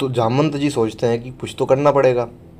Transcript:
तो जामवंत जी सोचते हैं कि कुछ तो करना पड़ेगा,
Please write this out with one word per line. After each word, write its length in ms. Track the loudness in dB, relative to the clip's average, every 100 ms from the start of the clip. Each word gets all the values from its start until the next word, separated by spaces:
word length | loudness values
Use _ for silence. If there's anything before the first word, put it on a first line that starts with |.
तो 100 | -4
जामवंत 460 | 0 0 2 0 0
जी 140 | -2
सोचते 360 | 0 -2 -2 -2
हैं 160 | -2
कि 80 | -6
कुछ 240 | -12 -12 -4
तो 80 | 0
करना 240 | 2 4
पड़ेगा, 380 | 4 2 2 -4 -10 -20